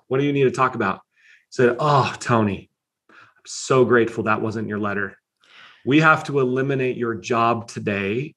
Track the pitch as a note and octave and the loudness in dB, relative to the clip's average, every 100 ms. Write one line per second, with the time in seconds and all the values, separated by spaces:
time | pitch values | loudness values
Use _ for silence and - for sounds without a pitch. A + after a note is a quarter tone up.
0 | - C3 C#3+ C#3+ C3 C3+ B2+ A#2 G2+ F#2 | -6 -2 0 2 0 2 -2 0 -4 -4
1 | _ _ _ _ _ - A#2+ - D3 C#3 | _ _ _ _ _ 2 2 2 2 2
2 | - - - A#2 G#2 F2+ - _ _ _ | 2 -4 0 2 2 -4 -12 _ _ _
3 | _ - _ _ - - - C3 A#2 A#2+ | _ -20 _ _ -16 -12 0 2 4 4
4 | A2+ - G#2+ G#2+ A2 A2 G2+ G#2 G#2 G2+ | 2 -2 -2 -2 -2 -6 -6 -6 -4 -4
5 | G2 - _ _ _ - - _ A#2 D3 | -8 -12 _ _ _ -20 -20 _ 0 4
6 | D#3+ D3 - C#3 B2+ C3 C3+ C3+ B2+ A2+ | 6 4 2 0 0 0 -2 -2 -2 -2
7 | A#2 A2+ - A#2 A#2 A2+ A2 A#2 G#2+ G2+ | -4 -4 -2 0 2 0 -6 -8 -4 -4
8 | G2 A#2 D3+ | -4 -4 -8